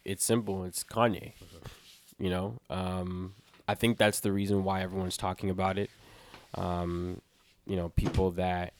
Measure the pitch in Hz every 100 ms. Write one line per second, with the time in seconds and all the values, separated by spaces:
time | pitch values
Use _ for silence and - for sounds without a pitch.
0 | - 98 - 117 101 95 90 - - 113
1 | 120 90 - - - 82 - - - -
2 | - - 95 90 98 120 - 92 92 92
3 | 90 90 92 - _ - - 104 117 110
4 | 107 - 101 98 101 98 95 95 90 95
5 | 90 - 95 92 98 92 95 98 104 -
6 | - - - - - - 90 87 87 87
7 | 90 90 - _ _ _ - 95 85 -
8 | - - 95 87 90 90 90